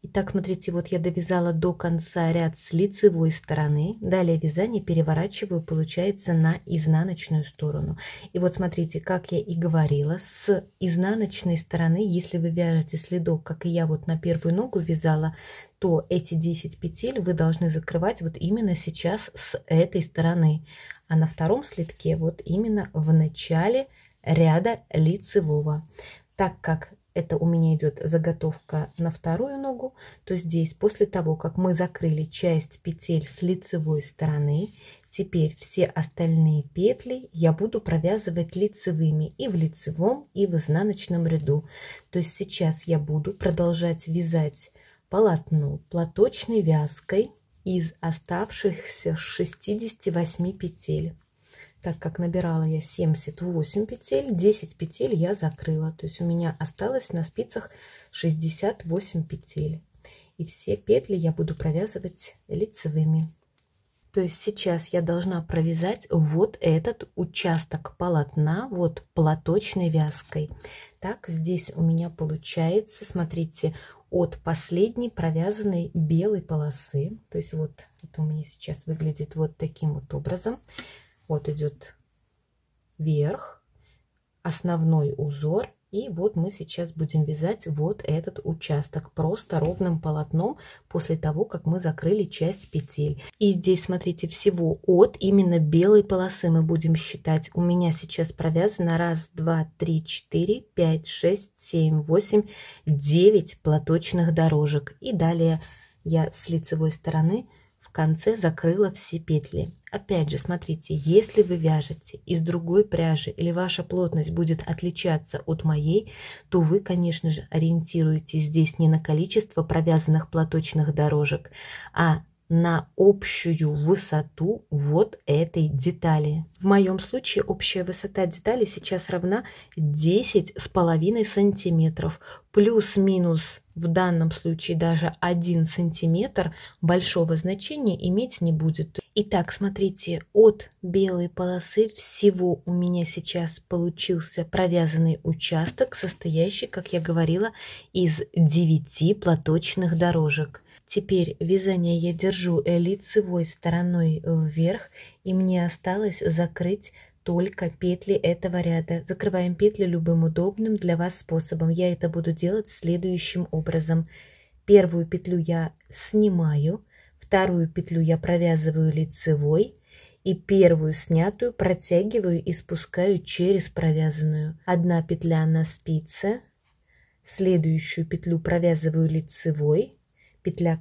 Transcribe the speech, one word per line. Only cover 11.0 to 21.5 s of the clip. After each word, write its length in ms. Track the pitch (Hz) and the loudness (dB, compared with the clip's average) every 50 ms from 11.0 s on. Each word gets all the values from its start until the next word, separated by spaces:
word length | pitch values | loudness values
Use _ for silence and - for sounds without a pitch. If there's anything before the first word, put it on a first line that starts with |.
| 185 196 214 226 214 190 - - - 175 170 160 | 0 0 0 -2 -2 -4 -4 -4 -2 -2 -2 -2
стороны, 400 | 165 _ - 165 165 165 165 185 | -4 _ -2 0 2 2 2 2
если 360 | 220 202 170 180 175 - - 170 | 2 0 0 -2 -2 -2 -4 -2
вы 100 | 165 170 | -2 0
вяжете 480 | 165 170 175 165 165 160 156 160 - | 0 0 0 2 2 0 0 -2 -6
следок, 480 | 160 - - 180 180 165 170 165 156 - | -10 -6 -4 -4 -2 0 0 -2 -2 -4
как 220 | - 165 165 - | -8 -12 -6 -4
и 20 | 175 | -2
я 180 | 165 170 165 | 0 0 0
вот 200 | 160 156 151 - | 0 -2 -2 -2
на 120 | - 165 160 | -4 -4 -2
первую 360 | - 175 170 165 - 170 170 | 0 -2 -2 0 0 0 0
ногу 240 | 190 240 254 - 185 | 0 -2 -2 -2 -4
вязала, 580 | 160 165 165 156 - 160 156 156 156 160 160 - - - - - - _ _ _ | -2 0 -2 0 2 0 2 2 0 -2 -4 -8 -20 -20 -20 -20 -20 _ _ _
то 280 | - 185 165 160 165 - | 0 0 0 0 0 0
эти 240 | 180 175 175 - 170 | -2 -2 -2 -2 -4
десять 440 | 160 160 170 165 - - 160 - - | -2 -2 -2 -2 -4 -8 -12 -12 -10
петель 420 | - 165 - - - 247 269 247 | -10 -10 -8 -6 -8 -6 -4 -2
вы 140 | 175 180 175 | -2 -2 0
должны 340 | 156 165 160 160 160 175 165 | 2 2 2 2 2 0 0
закрывать 540 | 156 160 160 - - 165 170 202 240 - | 0 -2 -4 -2 -2 0 0 0 -2 -2
вот 160 | 170 165 - - | -6 -8 -6 -4
именно 360 | - 170 208 240 220 196 175 | -2 -2 0 0 0 0 -2
сейчас 560 | 165 - - 160 - - 165 190 220 - - - | -2 -4 -10 -10 -4 -4 -2 -2 -2 -6 -12 -14
с 280 | - - - - - - | -14 -12 -10 -10 -10 -4
этой 360 | - 165 160 175 190 - 185 | 2 4 4 4 4 2 -4
стороны. 640 | 160 - _ - 160 165 175 175 160 156 151 156 - - - - - - - - _ _ | -4 -2 _ 0 0 2 4 4 4 4 4 2 -4 -12 -20 -20 -20 -20 -20 -20 _ _
А 80 | 160 | 2
на 100 | 160 160 | 2 2
втором 360 | 160 - - 160 160 | 2 0 -2 0 0